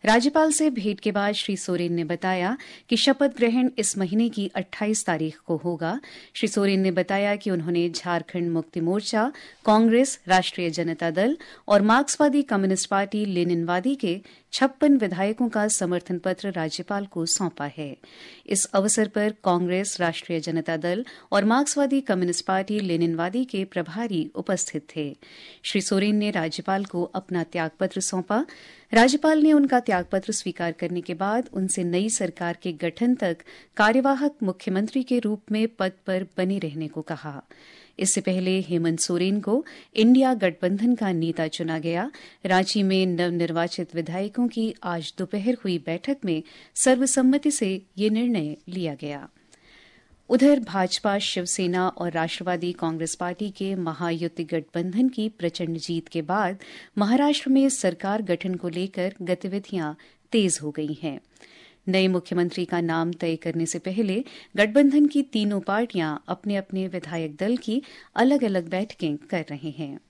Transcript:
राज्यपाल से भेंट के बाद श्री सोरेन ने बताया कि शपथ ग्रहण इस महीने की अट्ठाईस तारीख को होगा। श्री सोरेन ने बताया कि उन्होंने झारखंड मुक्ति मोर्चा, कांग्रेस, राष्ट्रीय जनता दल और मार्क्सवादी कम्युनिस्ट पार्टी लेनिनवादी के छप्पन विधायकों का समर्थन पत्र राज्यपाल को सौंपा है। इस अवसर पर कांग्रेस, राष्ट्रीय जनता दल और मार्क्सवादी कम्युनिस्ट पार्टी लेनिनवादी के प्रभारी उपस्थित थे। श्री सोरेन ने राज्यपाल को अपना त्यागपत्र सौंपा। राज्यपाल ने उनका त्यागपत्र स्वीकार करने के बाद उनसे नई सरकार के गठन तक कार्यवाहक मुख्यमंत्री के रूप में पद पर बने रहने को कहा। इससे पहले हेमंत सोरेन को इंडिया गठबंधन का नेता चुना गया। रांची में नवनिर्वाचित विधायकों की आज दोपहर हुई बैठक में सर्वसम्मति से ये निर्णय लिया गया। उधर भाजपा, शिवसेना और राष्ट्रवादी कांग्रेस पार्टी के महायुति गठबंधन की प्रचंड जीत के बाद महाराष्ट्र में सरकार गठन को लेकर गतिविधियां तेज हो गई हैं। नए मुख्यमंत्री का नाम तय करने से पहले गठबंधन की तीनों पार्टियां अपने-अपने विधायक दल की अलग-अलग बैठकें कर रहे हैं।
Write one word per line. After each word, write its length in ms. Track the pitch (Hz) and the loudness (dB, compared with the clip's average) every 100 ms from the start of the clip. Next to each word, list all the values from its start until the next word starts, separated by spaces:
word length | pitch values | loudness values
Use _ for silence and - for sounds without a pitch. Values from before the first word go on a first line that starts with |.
राज्यपाल 480 | 220 226 262 311 320 | 6 4 4 4 4
से 180 | 302 311 | 4 2
भेंट 300 | 240 202 196 | 0 -4 -2
के 120 | 214 | -2
बाद 220 | 202 202 | 0 0
श्री 220 | 208 - 190 | -2 -4 -4
सोरेन 360 | - 175 175 | -2 -2 0
ने 120 | 170 | -2
बताया 540 | 160 170 185 185 180 269 - - _ | -2 -2 -2 0 -2 -4 -8 -20 _
कि 80 | 226 | 2
शपथ 400 | 269 269 277 277 | 4 4 2 2
ग्रहण 340 | 233 240 254 254 | 2 4 2 0
इस 200 | 196 202 | -2 0
महीने 300 | 185 208 233 | 0 2 0
की 220 | 220 196 | 0 -4
अट्ठाईस 500 | 196 185 - 214 214 | -4 -8 -4 -2 0
तारीख 340 | - 160 156 156 | -2 -2 -2 -6
को 180 | - 160 | -4 -4
होगा। 440 | 175 165 165 233 - - - | -2 -4 -4 -6 -10 -20 -16
श्री 140 | - 220 | -4 -2
सोरेन 320 | - 196 196 | 2 2 2
ने 100 | 190 | 2
बताया 460 | 180 180 196 202 202 | 0 0 0 0 0
कि 140 | 208 | -2
उन्होंने 400 | 180 165 170 170 | -2 0 0 0
झारखंड 600 | 170 180 170 170 180 170 | -2 -2 -4 -2 -4 0
मुक्ति 300 | 165 160 175 | -2 -2 -2
मोर्चा, 520 | 165 196 202 220 247 - - - | 0 0 0 0 0 -4 -20 -4
कांग्रेस, 560 | - 214 226 233 269 - - | 4 6 6 6 4 -2 2
राष्ट्रीय 420 | 185 180 - 175 | 2 2 -4 -4
जनता 400 | 156 170 160 170 | -2 -4 -2 -2
दल 280 | 160 220 330 - - - | 0 0 0 -8 -18 4
और 140 | 208 | 4
मार्क्सवादी 600 | 208 240 285 - 294 285 | 6 4 4 2 4 4
कम्युनिस्ट 480 | 277 202 196 190 - | 2 0 2 0 0
पार्टी 340 | 196 196 208 | 0 0 -2
लेनिनवादी 680 | 208 175 175 170 165 180 214 | -2 0 2 0 0 0 0
के 260 | 277 185 180 - - _ | -2 -2 -4 -8 -20 _
छप्पन 440 | - 262 - 302 277 | 0 0 2 4 4
विधायकों 520 | 208 180 196 220 240 | 4 0 -2 0 -2
का 200 | 220 208 | 0 0
समर्थन 500 | - 180 180 - 180 | 0 0 -2 -4 -4
पत्र 340 | 185 185 202 | -4 -4 -6
राज्यपाल 540 | 185 160 - 170 202 196 | -4 -6 -6 -6 -6 -6
को 200 | 170 165 | -6 -4
सौंपा 440 | - 180 - 143 - | -2 -2 -4 -10 -8
है। 200 | 147 127 - - - - - | -12 -12 -20 -20 -20 -20 -4
इस 180 | 196 | -4
अवसर 440 | - 196 202 226 208 | 0 0 2 0 0
पर 260 | 214 208 214 | 0 -2 0
कांग्रेस, 560 | 196 175 175 185 202 - | 0 2 2 -2 -4 -2
राष्ट्रीय 400 | 170 160 - 165 | -2 -2 -6 -4
जनता 360 | 156 165 160 160 | -2 -4 -2 -4
दल 280 | 175 185 254 - - | -2 -4 -6 -14 0
और 120 | 202 | 2
मार्क्सवादी 560 | 202 240 285 285 277 269 | 4 4 2 0 2 0
कम्युनिस्ट 460 | 269 185 180 175 - | 0 0 0 -2 -2
पार्टी 340 | 190 190 208 | -2 0 -2
लेनिनवादी 640 | 190 165 170 165 175 226 | 0 0 0 0 -2 -2
के 200 | 254 196 | -2 -4
प्रभारी 680 | 190 185 165 180 233 175 - | -4 -6 -6 -6 -4 -2 -4
उपस्थित 520 | - - 185 - 151 - 160 | -6 -4 -2 -2 -6 -8 -8
थे। 200 | 143 131 - - - - | -8 -8 -20 -20 -20 -14
श्री 180 | - 202 | -4 -2
सोरेन 360 | - 196 208 208 | 0 0 2 2
ने 140 | 208 | 0
राज्यपाल 540 | 208 160 - 170 190 | -2 -4 -6 -2 -2
को 180 | 196 175 | -2 -4
अपना 400 | 175 190 - 180 | -4 -6 -4 -4
त्यागपत्र 580 | 165 175 160 _ 190 190 | -4 -4 -6 _ -4 -2
सौंपा। 460 | - 185 175 214 330 - - - _ | -4 -4 0 0 -2 -10 -20 -20 _
राज्यपाल 500 | 226 247 294 311 311 | 6 6 6 4 6
ने 100 | 302 | 6
उनका 280 | 302 277 247 | 6 6 2
त्यागपत्र 520 | 240 185 175 196 190 | 2 -2 0 -4 -2
स्वीकार 400 | 208 190 - 170 | -4 -6 -4 -4
करने 280 | 165 170 175 | -2 -4 -4
के 140 | 175 | -6
बाद 340 | 170 196 226 247 | -4 -2 -2 -2
उनसे 320 | 196 190 - | -4 -2 -2
नई 240 | 175 175 214 | 0 0 0
सरकार 500 | - 180 - 175 170 | -2 -4 -4 -6 -6
के 100 | 185 | -8
गठन 420 | 156 170 - 240 | -4 -6 -2 0
तक 220 | 247 190 165 - - - - | 2 0 -4 -10 -20 -14 2
कार्यवाहक 600 | 214 247 269 269 285 285 | 4 4 4 2 0 0
मुख्यमंत्री 600 | 196 185 - 190 214 269 | -4 -4 -2 -2 0 -4
के 160 | 254 247 | 0 0
रूप 240 | 220 214 - | 0 -4 -4
में 160 | 214 226 | -2 -2
पद 240 | - 190 190 - | 0 -4 -4 -4
पर 200 | 185 185 - | -4 -4 -4
बने 220 | 185 196 | -2 -2
रहने 300 | 170 147 156 | -4 -6 -8
को 140 | 160 | -8
कहा। 400 | 151 156 151 139 _ - - - - - | -8 -10 -8 -14 _ -20 -20 -20 -20 -4
इससे 220 | 185 - | -2 0
पहले 400 | 190 185 185 185 | 0 -2 0 -2
हेमंत 400 | 170 170 165 165 | 0 0 0 -2
सोरेन 400 | - 175 185 208 | -2 0 0 0
को 260 | 202 240 330 - - - | 0 -2 -2 -18 -8 4
इंडिया 380 | 226 254 262 | 6 8 6
गठबंधन 600 | 247 185 170 180 196 233 | 2 0 0 -2 0 2
का 180 | 240 208 | 2 0
नेता 360 | 170 165 165 160 | 0 -2 -2 -4
चुना 300 | - 160 160 | -4 -4 -4
गया। 320 | 160 170 247 - - _ 190 | -2 -2 -4 -8 -20 _ 2
रांची 360 | 185 190 214 | 2 4 2
में 240 | 190 190 185 | 2 4 2
नवनिर्वाचित 880 | 170 175 175 170 165 170 - 170 | 0 0 0 0 0 -2 -4 -6
विधायकों 540 | 165 165 175 208 208 240 | -6 -6 -6 -6 -2 -2
की 260 | 233 220 - | 0 -4 -4
आज 320 | 185 170 151 - | -6 -6 -8 -8
दोपहर 380 | 185 202 208 247 | -6 -2 -2 -2
हुई 140 | 196 175 | -2 -4
बैठक 380 | 151 170 277 277 | -2 -6 -4 -4
में 180 | 196 160 160 - - | -2 -4 -6 -20 -14
सर्वसम्मति 760 | - 262 254 269 - 254 285 294 | 0 2 4 2 4 4 4 0
से 320 | 285 202 190 _ - | 0 -2 -4 _ -2
ये 120 | 214 | 0
निर्णय 460 | 220 240 214 151 147 - | 2 0 0 -2 -8 -10
लिया 260 | 180 170 | -6 -6
गया। 340 | 139 147 143 139 _ _ _ _ - _ _ _ _ _ | -6 -10 -10 -14 _ _ _ _ -20 _ _ _ _ _
उधर 320 | 247 277 285 | 6 6 6
भाजपा, 580 | 220 196 185 - 214 202 | 2 -2 0 0 0 0
शिवसेना 680 | 208 - 175 - 180 180 185 | -2 -4 -4 -2 0 0 -2
और 240 | - 175 | -2 -4
राष्ट्रवादी 600 | 165 165 - 180 175 175 | -2 -2 -4 -4 -2 -4
कांग्रेस 420 | 175 165 160 160 | -4 -4 -4 -6
पार्टी 360 | - 175 175 208 | -6 -6 -6 -8
के 240 | 190 190 | -6 -6
महायुति 720 | 190 170 147 170 165 165 - | -4 -4 -4 -4 -4 -6 -6
गठबंधन 640 | 156 165 156 170 180 190 254 | -4 -4 -4 -6 -4 0 0
की 200 | 254 220 | 0 -6
प्रचंड 500 | - 175 - 170 165 | -4 -6 -4 -6 -6
जीत 300 | - 165 160 | -4 -6 -4
के 140 | 170 | -8
बाद 360 | 151 196 185 196 - - - - | -2 -2 -2 -6 -14 -20 -10 -2
महाराष्ट्र 520 | 208 262 294 285 269 | 2 4 4 2 2
में 180 | 262 269 | 4 4
सरकार 540 | 262 190 175 196 214 | 2 -2 -2 -4 -4
गठन 320 | 196 175 190 | -2 -2 -2
को 140 | 180 180 | -4 -6
लेकर 460 | 170 190 190 180 190 | -6 -6 -4 -6 -6
गतिविधियां 720 | 175 180 196 196 202 190 151 151 - _ _ | -4 -4 -4 -8 -6 -6 -6 -8 -18 _ _
तेज 260 | 226 190 - | 2 2 0
हो 80 | 151 | -6
गई 280 | 147 151 151 | -6 -6 -6
हैं। 180 | 160 135 _ _ - - - _ - | -8 -10 _ _ -20 -20 -20 _ 0
नए 200 | 190 185 | 2 4
मुख्यमंत्री 560 | 180 180 175 175 175 | 2 0 0 0 -2
का 160 | 175 175 | -2 -2
नाम 320 | 170 165 165 | 0 0 -2
तय 240 | 170 170 160 | -2 -4 -2
करने 300 | 170 165 165 | -4 -4 -4
से 120 | 175 | -4
पहले 460 | 185 190 214 196 277 - - - | -6 -2 -2 -2 -6 -14 -10 0
गठबंधन 500 | 208 240 277 285 294 | 4 6 6 6 4
की 160 | 294 | 2
तीनों 380 | 277 220 208 202 | 0 -2 0 -2
पार्टियां 560 | 190 202 233 190 156 147 - | -2 -2 -2 -2 -4 -6 -8
अपने-अपने 600 | 185 208 202 196 190 190 | -6 -4 -4 -4 -6 -4
विधायक 480 | 180 151 165 160 151 | -6 -8 -6 -6 -4
दल 200 | 196 247 | -2 -2
की 260 | - 240 - - - - | -2 -4 -6 -20 -8 2
अलग-अलग 520 | 254 285 226 185 165 | 4 4 2 0 -2
बैठकें 480 | 185 214 - 165 147 | -4 -6 -4 -4 -4
कर 280 | - 180 156 | -6 -6 -6
रहे 200 | 143 151 | -10 -10
हैं। 300 | 135 147 139 | -10 -10 -12